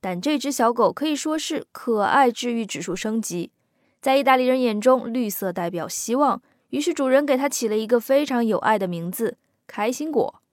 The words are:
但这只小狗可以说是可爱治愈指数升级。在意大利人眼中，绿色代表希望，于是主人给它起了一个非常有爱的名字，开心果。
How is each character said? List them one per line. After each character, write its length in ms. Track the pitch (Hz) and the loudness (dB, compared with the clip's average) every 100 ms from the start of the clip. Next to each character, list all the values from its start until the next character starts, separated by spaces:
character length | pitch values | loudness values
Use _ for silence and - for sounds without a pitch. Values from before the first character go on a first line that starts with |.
但 180 | 190 180 | -6 -4
这 180 | 226 302 | -2 -2
只 140 | 269 | -2
小 220 | 277 233 | 2 2
狗 180 | 240 208 | 4 2
可 160 | - 302 | 2 -4
以 80 | 294 | -2
说 240 | 320 311 | -4 -4
是 260 | - 302 - | -4 -8 -8
可 300 | - - 220 | -12 -2 0
爱 280 | 202 277 262 | 2 4 4
治 220 | 220 240 | 2 -4
愈 140 | 233 214 | -4 -4
指 160 | - | -8
数 120 | 170 | -6
升 280 | 170 220 226 | -6 -4 -4
级。 300 | 214 175 170 _ _ _ _ _ | -4 -6 -8 _ _ _ _ _
在 160 | - 269 | 0 2
意 60 | |
大 120 | 269 254 | 4 4
利 100 | 254 | 4
人 140 | 262 | 2
眼 220 | 247 208 | 2 2
中， 320 | 220 262 - | 4 4 2
绿 160 | 240 226 | -2 -4
色 240 | 196 190 | -4 -6
代 160 | 180 175 | -4 -4
表 180 | 175 160 | -4 -6
希 280 | - - 247 | -8 -2 2
望， 260 | 285 - _ _ _ | 2 0 _ _ _
于 100 | 254 | -4
是 120 | 294 | -2
主 140 | 339 269 | 0 4
人 180 | 262 294 | 4 4
给 120 | 254 | 0
它 100 | 285 | 0
起 220 | 269 226 | -2 -2
了 80 | 214 | -2
一 100 | 220 | 2
个 140 | 240 | 0
非 240 | 226 269 294 | 4 2 2
常 200 | 247 233 | 0 0
有 120 | 208 | 0
爱 200 | - 214 | 2 0
的 80 | 190 | 0
名 240 | 175 170 | -4 -6
字， 280 | 180 226 - _ _ _ | -4 -4 -6 _ _ _
开 240 | - 214 | -4 -4
心 220 | 254 302 | -2 -2
果。 300 | 294 160 - _ | -2 -2 -6 _